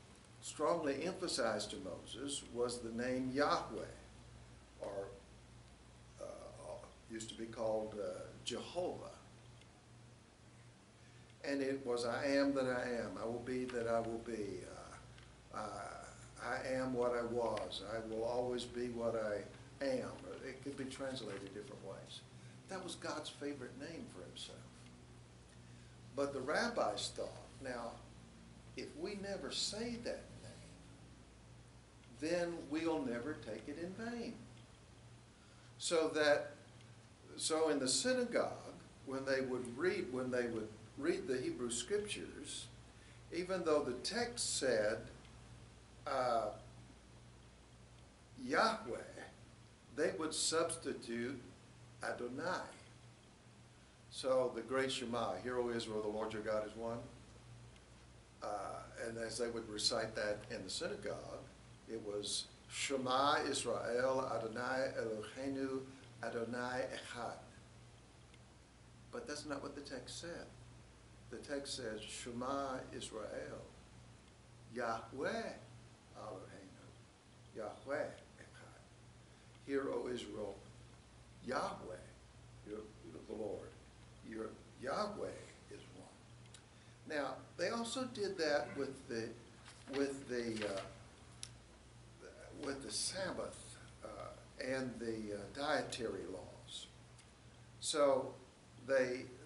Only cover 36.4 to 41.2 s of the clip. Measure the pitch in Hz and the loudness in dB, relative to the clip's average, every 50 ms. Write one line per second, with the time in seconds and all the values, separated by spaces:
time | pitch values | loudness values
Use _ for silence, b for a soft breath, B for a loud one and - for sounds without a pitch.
36.4 | - - - - - - - - - - - - - - - - - - - - | 8 4 -6 -10 -14 -16 -16 -16 -16 -16 -18 -18 -18 -18 -18 -18 -16 -12 -4 0
37.4 | - - 160 156 160 156 147 139 131 127 - - - 247 254 254 240 233 - 131 | 2 4 6 6 8 8 8 6 6 6 6 6 6 6 6 6 4 4 4 4
38.4 | - - - - - - - - - - - - - - 131 135 135 135 135 135 | 4 4 2 -4 -6 -10 -10 -12 -12 -14 -16 -12 -6 -2 -2 0 2 4 4 6
39.4 | 127 123 127 123 - - 120 131 160 185 202 196 160 - 131 127 127 127 123 123 | 6 4 2 0 0 -2 0 2 4 4 4 4 2 2 2 2 2 4 4 4
40.4 | 120 117 110 110 107 - - - - - - - 139 165 190 - | 4 4 4 0 0 -2 -6 -10 -14 -10 -4 0 4 4 4 4